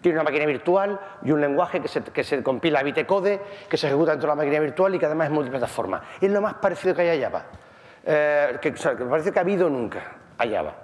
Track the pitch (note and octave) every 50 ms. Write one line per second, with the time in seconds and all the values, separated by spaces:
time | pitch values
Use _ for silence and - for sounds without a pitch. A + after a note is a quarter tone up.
0 | - F3+ D#3+ D#3+ D#3 D3+ C#3 D3+ D3+ D3+ C#3 B2 - - F3 G3 G3 G3+ G3+ G3
1 | - - - - - B2+ D#3 D3 D3 C#3+ C#3 D3 F3 - - F3 C#3 D3 - D3
2 | - - - - B2+ - D3+ C3+ - C3+ C3 A#2 - E3 D3+ C#3 C3+ C#3+ - D#3+
3 | D3+ - F#3 G3 F3+ G3+ G3+ G3 G3+ - - - - - - D3+ - D3 C#3 C#3+
4 | E3 D3+ D#3 C#3+ D3+ D3+ D3 D3 D#3 C#3+ C#3+ D3+ D#3 D3 - - F#3 G3 F#3+ F3
5 | E3 D3+ D#3 D#3+ D#3+ C#3+ D3+ D3+ C#3 B2 C3 C3+ A#2+ A2 - - G#2 F#2 F#2 D#2+
6 | - - - - F#3+ G3 G3+ G3+ G3+ G#3 - - - G3 F3 - - F#3 F3 E3
7 | F3 E3+ E3 D3 B2 G2+ - F2 - - - - - - - - - - - -
8 | - - D3+ D3+ D3+ D3+ D3 D3 D3 C3 B2 A#2+ - D#3+ A#2+ - - E3 B2+ A2
9 | B2+ B2 C3+ D#3+ D3+ G3+ G3 G3+ F3+ F3+ G3+ F3+ F3+ E3 C#3+ B2+ A#2 G2 - F#2
10 | - - - - - - - - A#2 A#2 G#2+ F#2 D2+ D2+ - -